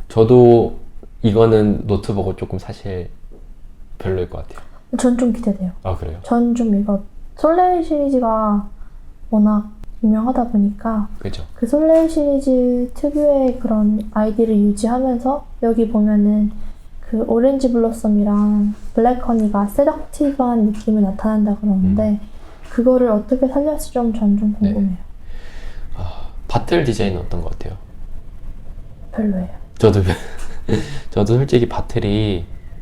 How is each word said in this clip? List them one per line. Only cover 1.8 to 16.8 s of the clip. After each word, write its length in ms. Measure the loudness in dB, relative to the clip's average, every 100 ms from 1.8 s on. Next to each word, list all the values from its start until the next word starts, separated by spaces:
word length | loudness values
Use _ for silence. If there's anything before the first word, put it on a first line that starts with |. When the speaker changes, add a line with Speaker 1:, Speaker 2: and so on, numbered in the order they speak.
| 0
Speaker 1:
노트 260 | -2 -2
보고 220 | -4 -4 -6
조금 240 | -8 -8
사실 500 | -10 -12 -10 -8 -10 -14 -18 -18 -18 -18 -18 -18 -18 -8
별로일 320 | -4 -4 -4
것 180 | -8 -12
같아요. 180 | -14 -16 -18 -8 0
Speaker 2:
전 200 | 0 2
좀 140 | 0
기대돼요. 380 | 0 -2 -2 -6 -6
Speaker 1:
아, 120 | -6 -4
그래요? 240 | -6 -10
Speaker 2:
전 300 | -2 0 2
좀 220 | 0 2 2
이거 260 | 0 -2 -4 -14 -16 0
솔레일 460 | 2 4 4 2
시리즈가 840 | 0 0 2 0 0 0 2 0 -2 -12 -16 -16 -18 -16 -2
워낙 400 | 2 4 2 -2 -10 -12 -2
유명하다 460 | 2 2 2 0 0
보니까 580 | 2 2 0 -4 -2 -4 -6
Speaker 1:
그죠. 240 | -6 -6 -8 -6
Speaker 2:
그 100 | -2
솔레일 440 | 2 6 6 4
시리즈 800 | 2 2 2 2 2 2 0 -2
특유의 640 | -4 -2 2 2 4 2 0
그런 420 | 0 2 2 2 -2
아이디를 420 | 0 0 2 2 4
유지하면서 880 | 4 2 0 0 0 0 -2 -2 -6 -2
여기 240 | 0 2 2
보면은 600 | 2 2 4 4 2 0 -2 -8 -10